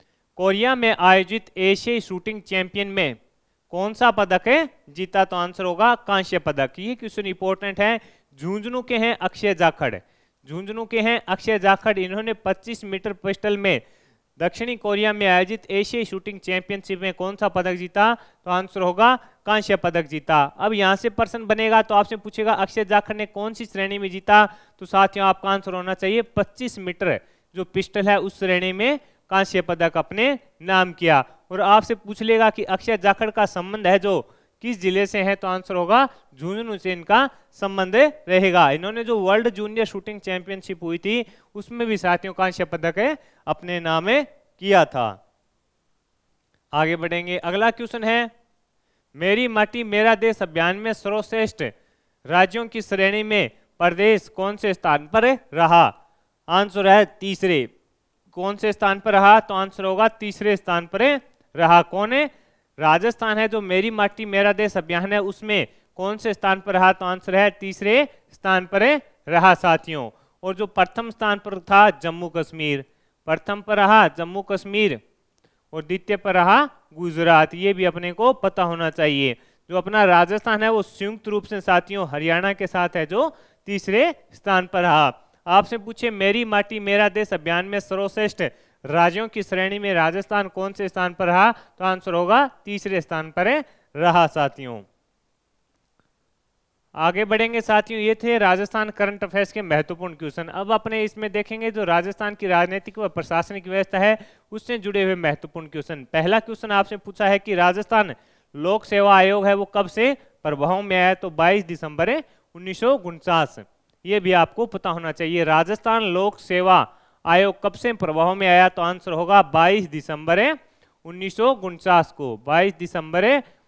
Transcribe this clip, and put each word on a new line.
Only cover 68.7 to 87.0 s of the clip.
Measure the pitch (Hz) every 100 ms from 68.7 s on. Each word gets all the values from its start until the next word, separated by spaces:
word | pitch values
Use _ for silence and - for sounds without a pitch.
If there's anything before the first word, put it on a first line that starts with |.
| 196 240 294 - _ -
रहा | 165 185 175
साथियों। | 180 160 - 151 117 - _ _
और | 185
जो | 185 208
प्रथम | - 233 233 233
स्थान | 220 214 202
पर | 208 190
था | - 196 208 156
जम्मू | 170 165 175
कश्मीर, | 165 151 160 151 139 131 _ _ _ -
प्रथम | 160 - 202
पर | 208 208
रहा | 196 220 175
जम्मू | - 170 196
कश्मीर | 190 196 196 208 208 117 - _ _ _ _ _ _
और | 160
द्वितीय | 151 185 - 202
पर | 202
रहा | 180 175 233 294 - _
गुजरात। | 156 175 156 165 156 156 170
ये | 196
भी | 185 180
अपने | 170 175
को | 175 240
पता | 262 196 196
होना | 175 170 165
चाहिए। | - 156 139 135 117 _ _ -
जो | 180
अपना | 185 214 196
राजस्थान | 175 175 208 233 214
है | 220
वो | 220
संयुक्त | 190 - 202 220 214
रूप | 208
से | - 202
साथियों | 190 180 - 202 165
हरियाणा | 147 160 170 196
के | 196 190
साथ | 185 175 175
है | 156
जो | 196 311 - _ _ -
तीसरे | 196 - 196 339 - _
स्थान | - 202 185 180
पर | 190
रहा। | 175 151 143 - _ _ 175
आपसे | 190 202 233
पूछे | 208 226 240
मेरी | 202 196 226 226
माटी | 208 202 220
मेरा | 202 202